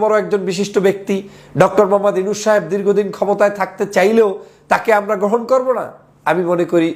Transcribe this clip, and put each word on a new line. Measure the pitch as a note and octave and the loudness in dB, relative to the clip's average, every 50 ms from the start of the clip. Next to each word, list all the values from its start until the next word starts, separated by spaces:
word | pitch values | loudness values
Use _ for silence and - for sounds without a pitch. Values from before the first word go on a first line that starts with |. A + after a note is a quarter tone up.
বড় | G#3+ G#3+ G#3+ G#3+ | 0 0 2 0
একজন | F#3+ E3+ G3+ G3 F#3 F#3+ | 0 -2 -2 -2 -2 -4
বিশিষ্ট | F3 F#3 G3+ G3+ - G3+ F3+ | -4 -4 -4 -2 0 0 2
ব্যক্তি | G3 G3 G3 - - G3 F#3+ G3 - - - - - - C#3 | 2 0 -2 -4 -4 -4 -4 -6 -10 -16 -20 -20 -6 0 2
ডক্টর | F3+ F#3+ F#3+ G3+ G#3 F#3 | 2 2 4 2 2 4
মোহাম্মদ | G3+ G3+ G3 G3+ F3+ F#3 | 2 2 2 0 0 -2
ইউনূস | F#3 G#3 G3+ G#3 - | -2 -4 -4 -2 0
সাহেব | A3 G#3+ G3+ E3 D#3 | 0 2 2 0 -2
দীর্ঘদিন | F#3+ G3+ F#3+ G3+ G3 G3+ G#3 F#3+ - | -4 -2 0 0 0 0 0 -2 -4
ক্ষমতায় | - G3+ G3 G3+ G3+ G#3 G3+ G3+ G3+ | -4 -2 -2 0 2 2 0 0 -2
থাকতে | F#3 - - - G#3 G3+ - | -6 -6 -4 -6 -6 -2 0
চাইলেও | F#3+ F#3 G#3 A3+ A3+ A3 G3 F#3 - - - - _ _ - | 2 2 4 4 4 4 2 0 -4 -12 -20 -20 _ _ -2
তাকে | F#3 F3+ - A3+ G#3+ G#3 | -2 0 2 2 0 2
আমরা | G3+ G3+ G#3+ F#3 | 0 -2 -2 -2
গ্রহণ | G3+ G3+ A3 A#3+ A3+ A3+ | 0 0 0 -2 0 0
করব | B3+ C4 B3+ C4 A#3+ G#3 | 0 0 2 0 -2 -4
না? | D3 - - - - _ _ _ _ D3 | -6 -8 -12 -18 -20 _ _ _ _ -2
আমি | D#3+ F3+ F3+ E3+ | 0 0 0 0
মনে | F3 E3+ E3+ D#3+ | 0 0 0 0
করি | F3 E3+ E3 E3 D#3+ | 2 2 2 0 -2